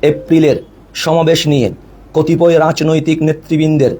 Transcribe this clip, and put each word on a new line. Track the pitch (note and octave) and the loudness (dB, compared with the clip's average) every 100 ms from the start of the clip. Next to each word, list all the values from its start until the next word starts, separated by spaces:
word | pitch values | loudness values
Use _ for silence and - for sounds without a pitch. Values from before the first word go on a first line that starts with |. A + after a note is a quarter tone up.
এপ্রিলের | D3 D3 - E3 D#3 B2+ - - - | 0 -2 0 2 2 0 -6 -20 -18
সমাবেশ | - - D#3+ D#3+ E3 D3 | -8 -2 0 2 0 0
নিয়ে | C#3+ A2 - - - - | 0 0 -6 -20 -20 -6
কতিপয় | - D#3 E3 E3+ E3 | -4 -2 2 2 2
রাজনৈতিক | D#3 E3 D#3 D#3+ D3+ D#3+ | 0 -2 0 0 0 -2
নেতৃবৃন্দের | D#3 D3+ - D#3 D#3 D#3 C3 - | -2 -4 -4 -2 0 2 0 -2